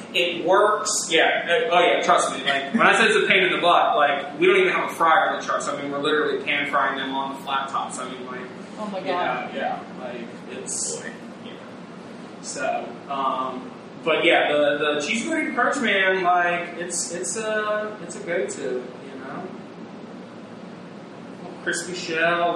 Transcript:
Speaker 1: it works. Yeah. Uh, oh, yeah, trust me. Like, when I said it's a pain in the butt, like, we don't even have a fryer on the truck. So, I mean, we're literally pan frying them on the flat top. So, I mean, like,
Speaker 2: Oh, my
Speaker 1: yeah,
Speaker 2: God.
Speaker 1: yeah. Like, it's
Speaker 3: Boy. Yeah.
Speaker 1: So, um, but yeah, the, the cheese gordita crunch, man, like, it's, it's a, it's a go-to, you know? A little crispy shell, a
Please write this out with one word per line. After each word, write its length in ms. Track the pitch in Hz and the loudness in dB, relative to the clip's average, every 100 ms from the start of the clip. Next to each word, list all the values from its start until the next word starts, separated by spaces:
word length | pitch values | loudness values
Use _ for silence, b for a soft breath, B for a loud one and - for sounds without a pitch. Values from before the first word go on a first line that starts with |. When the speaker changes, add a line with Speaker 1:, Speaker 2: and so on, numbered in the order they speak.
| B | B
Speaker 1:
it 320 | 170 175 160 165 | -2 0 0 4
works. 420 | 196 208 208 - - 170 | 6 6 2 0 -2 2
Yeah. 340 | 160 - - 170 | 4 4 2 2
Uh, 280 | 165 - 175 | 2 4 6
oh, 40 | |
yeah, 200 | 170 - | 6 4
trust 300 | - - - | 4 4 4
me. 100 | - | 0
Like, 280 | - - - | 0 0 0
when 140 | 226 185 | 4 6
I 100 | 208 | 6
said 120 | 214 | 6
it's 120 | 196 | 6
a 40 | - | 6
pain 140 | 190 | 4
in 80 | 175 | 4
the 80 | 160 | 4
butt, 360 | 170 - - 117 | 6 6 6 4
like, 420 | - - - - | 4 2 -4 2
we 60 | 185 | 6
don't 100 | 190 | 6
even 120 | 180 | 6
have 180 | - - | 2 0
a 40 | |
fryer 340 | - 160 196 - | 2 6 6 4
on 100 | - | 0
the 40 | - | -2
truck. 140 | - | -2
So, 160 | - 139 | -2 -4
I 60 | |
mean, 80 | 143 | -4
we're 80 | 143 | -2
literally 440 | 151 147 139 135 | 2 2 2 0
pan 280 | 151 147 139 | 0 -2 2
frying 260 | 143 143 135 | 2 2 0
them 160 | 135 | -4
on 200 | 135 135 | -4 -4
the 80 | - | -6
flat 260 | 139 139 135 | -4 -2 -2
top. 240 | 131 120 | -4 -4
So, 120 | 127 | -6
I 60 | 127 | -8
mean, 140 | 127 123 | -8 -10
like, 140 | 123 - - - - | -10 -10 -12 -12 -10
Speaker 2:
Oh, 120 | 208 | -6
my 100 | 190 | -4
Speaker 1:
yeah, 460 | 185 180 170 - - | -2 0 0 -2 -4
Speaker 2:
God. 80 | |
Speaker 1:
yeah. 280 | - - - - - | -4 -4 -4 -8 -10
Like, 260 | - 120 - - - | -10 -10 -10 -12 -12
it's 460 | - - - - - | -10 -8 -6 -6 -6
Speaker 3:
Boy. 80 | - - - - | -8 -12 -14 -14
Yeah. 80 | - - - - - - - - - - | -14 -14 -14 -16 -16 -16 -14 -14 -14 -12
Speaker 1:
So, 460 | - - - - - - - | -10 -4 -2 -2 -4 -10 -6
um, 600 | - - - - 127 - - - - | -2 0 0 -4 -6 -10 -14 -16 -4
but 200 | 156 151 | 0 2
yeah, 280 | - - 151 | 4 4 4
the, 420 | 147 143 147 151 | 2 2 2 0
the 60 | 147 220 | -2 -2
cheese 180 | 226 | -2
gordita 300 | 330 311 285 | -2 -2 -2
crunch, 220 | 240 - - | 0 0 2
man, 420 | 220 196 190 185 | 2 2 2 2
like, 500 | 175 175 175 170 170 170 | 4 4 4 0 -4 -8
it's, 340 | 175 - - | -6 -6 -4
it's 240 | 175 185 220 | -4 -4 -4
a, 600 | 214 214 214 214 214 214 | -2 -2 0 -2 -4 -8
it's 140 | 170 - | -10 -8
a 40 | |
go-to, 420 | 165 180 392 - | -4 -2 -2 -4
you 560 | 131 123 127 - - - | -4 -4 -6 -12 -14 -12
know? 240 | - 165 185 - - - - - - - - - - - - - - - - - - - | -10 -10 -10 -12 -14 -14 -14 -14 -14 -14 -14 -16 -16 -16 -16 -16 -16 -16 -16 -16 -14 -14
A 40 | |
little 180 | - - | -14 -6
crispy 320 | 175 160 180 | -4 -4 -4
shell, 560 | 180 170 160 170 170 | -6 -4 0 2 4
a 20 | 170 | 2